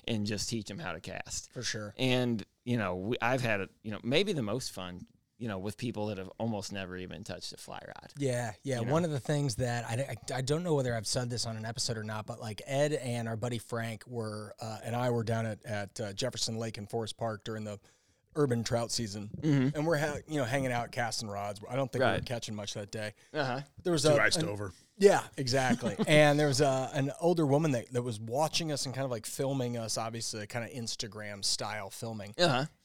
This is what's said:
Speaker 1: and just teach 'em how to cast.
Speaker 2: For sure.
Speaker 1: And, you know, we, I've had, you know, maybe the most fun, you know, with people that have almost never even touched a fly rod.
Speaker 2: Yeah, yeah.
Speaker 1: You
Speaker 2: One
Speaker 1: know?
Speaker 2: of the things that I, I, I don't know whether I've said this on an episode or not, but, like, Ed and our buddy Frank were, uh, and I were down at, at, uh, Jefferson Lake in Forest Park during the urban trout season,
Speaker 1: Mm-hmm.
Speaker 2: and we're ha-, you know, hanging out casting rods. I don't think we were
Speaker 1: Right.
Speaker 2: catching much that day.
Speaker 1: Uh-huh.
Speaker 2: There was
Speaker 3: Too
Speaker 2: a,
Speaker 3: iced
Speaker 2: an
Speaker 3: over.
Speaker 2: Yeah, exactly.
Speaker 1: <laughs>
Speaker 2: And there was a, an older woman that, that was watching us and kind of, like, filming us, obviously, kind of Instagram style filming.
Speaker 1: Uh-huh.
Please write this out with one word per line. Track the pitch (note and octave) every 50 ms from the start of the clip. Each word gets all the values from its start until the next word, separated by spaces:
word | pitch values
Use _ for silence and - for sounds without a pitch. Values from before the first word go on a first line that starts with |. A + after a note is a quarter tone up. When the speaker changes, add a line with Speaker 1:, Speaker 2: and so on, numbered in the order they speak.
| -
Speaker 1:
and | - A#2 G#2+ G#2
just | G2+ A2 F#2+ -
teach | - A#2 A2+ G2+ -
'em | G2+
how | F2 - F#2 E2
to | D#2+
cast. | - F#2+ - - - - - - - -
Speaker 2:
For | - C#3+ A#2
sure. | - - - G#2+ G#2 -
Speaker 1:
And, | - B2+ B2+ B2 B2+ B2 A#2+ A#2 G#2 - - _ _ _
you | A#2+ A#2+
know, | A#2+ G#2 F#2 F2+
we, | F#2 F#2 G#2+ B2 -
I've | A2+ A#2+ C3 C3
had, | B2 A2+ G#2+ G2+ F#2+ - - _ -
you | G#2+
know, | G#2+ F#2 -
maybe | A#2 C3+ E3+ G#3 G#3
the | F#3+ C#3+ A2+
most | G2+ G#2+ C3+ - -
fun, | - G2+ F#2 F2+ F2+ F2+ A2 - _ _ _ _ _ _
you | A#2
know, | A2+ G2+
with | F#2 F#2 G#2 -
people | - B2 B2 G2+ G#2+ G#2
that | G#2+ G#2 F#2+
have | F#2 F#2 -
almost | - A2+ A#2 G#2+ G2+ F#2 -
never | G2 G2 F#2+ F2+ F2+
even | F#2 F#2 F2 E2+ E2 -
touched | - F2+ E2 - -
a | -
fly | - - - - - -
rod. | - - - - - -
Speaker 2:
Yeah, | C#3 C#3+ C3 B2 A#2+ A#2+ A2+ G#2 - _
yeah. | C#3 B2+ A#2+
Speaker 1:
You | A2+
Speaker 2:
One | B2 D3 E3
Speaker 1:
know? | F3
Speaker 2:
of | D#3+
the | D3+ B2+
things | - - D3+ C#3+ C#3+ C#3 A2+
that | - B2+ A#2+ A#2+ A#2+ A#2
I, | - A2+ A#2+ C#3 - B2 - - - C3
I, |
I | C3
don't | C3 B2 D3 D#3+ F3+
know | F3 D#3
whether | C#3 B2+ B2 A#2
I've | A2+ G#2
said | - - C3+ B2 A#2+
this | B2 A2 -
on | A#2 A2+
an | A2 A2
episode | A2+ - - - - A#2
or | A2 G#2+
not, | G#2+ A2 G#2+ G#2+
but, | - A#2 A2+
like, | A2 G#2+ G#2 - -
Ed | - C3+ C#3 D3 D3+ D3+
and | C#3 B2 B2+ A#2+ A#2+ A#2
our | A2+ A2+
buddy | A2 A#2+ A#2+ B2
Frank | A2 - - A#2+ A2+ A2+ A2+ A2 G2+ -
were, | B2+ B2 A#2 A2 G#2+ G#2+ G#2+ G#2+ G2 - -
uh, | B2+ A#2 G#2+ G#2+ -
and | A#2 A#2
I | A#2+ B2 B2+
were | A#2+ A#2+ A2
down | G#2+ A2+ A2+ A2+
at, | A2+ G#2+ - -
at, | - G#2+ G2+ G2+ F#2 - -
uh, | A2+ G2+ F#2+
Jefferson | G2 C3 B2 - - - A#2 A2+
Lake | A2+ A2+ A2+ G#2
in | A2+ G#2
Forest | G2+ - A#2 A2 G#2 -
Park | - A#2 A2+ A2 G2+ -
during | - A2 A2 G#2+
the | G#2 G#2 G#2 - - _ _ _ _ _ _ _ _ _
urban | D3+ D3 C3+ A#2+ A#2 A2
trout | - B2 A#2 A#2+ A2+
season, | - - A#2 G2+ G2 G#2+ G2+ G#2+ - -
Speaker 1:
Mm-hmm. | - D#3 C#3+ C#3 B2+ C#3 D3
Speaker 2:
and | D3+ D3+
we're | E3 E3
ha-, | C#3+ D#3 D3+ D3 - -
you | - D#3
know, | D3 B2+
hanging | A2 C3 C#3 C3+ B2+
out | B2 A#2+ A#2 G2+
casting | - C3 A#2+ A2+ A2+ - A#2
rods. | G#2 G2+ G2+ G2+ G#2 G2+ G#2 G#2
I | - B2
don't | C3+ C#3 B2
think | - C3 C3
we |
were | A2+ G2
Speaker 1:
Right. | F#2 -
Speaker 2:
catching | - B2 A2+ - - G#2+
much | G#2 G2+ G2+ -
that | A2+ G#2 F#2+
day. | - A2+ G#2+ G#2 G2+ - - _ -
Speaker 1:
Uh-huh. | D3+ C#3 B2+ A#2+ C3+ C#3+ - _ - -
Speaker 2:
There | F#3
was | F3 D3+ B2
Speaker 3:
Too | D#3
Speaker 2:
a, | D3 B2
Speaker 3:
iced | G#2+ G#2+ -
Speaker 2:
an | E3 D#3 G#2+
Speaker 3:
over. | G#2 G2+ G#2 F#2+ - - - _ _ -
Speaker 2:
Yeah, | G3 G3+ F3 B2+ - - -
exactly. | - C#3 A#2+ B2 C3+ C3 B2+ B2 A#2+ B2 - - -
Speaker 1:
<laughs> | G#3+
Speaker 2:
And | F3+ D#3 D3+ D3+ D3 C#3+ D3
there | D3+
was | D3 C3+ B2
a, | D3 C#3 C3 C3 C3 A#2 -
an | D3 C#3 C#3 - -
older | E3+ F3 F3+ E3 D#3
woman | C#3 C#3 D3 E3 D#3
that, | C3 A#2 G#2 - B2
that | B2 A#2+
was | B2+ A2+ G#2
watching | A2+ A2+ A#2 C#3 D#3+ D3+ - - E3+ D#3
us | D3 C3 -
and | - A#2
kind | C3+ C3+
of, | C3
like, | B2 G#2+ -
filming | - - - C#3 C3+ C#3 C3+ B2 A#2+ A#2+
us, | A#2 A2+ G#2+ -
obviously, | B2+ A2+ A2+ A2+ A#2 A2 - - A2 G#2
kind | - - A#2+ A2+
of | G2
Instagram | - C3 A2+ A2 - - - G#2+ G2+ G#2+ G#2+ G#2 G#2 G2 G2
style | - - - B2 G#2 G#2+ G#2+ G2 G2
filming. | - - B2 A#2 A2+ G#2+ F#2+ G#2 -
Speaker 1:
Uh-huh. | - F3 E3 B2+ B2 D3 D#3+ - _ _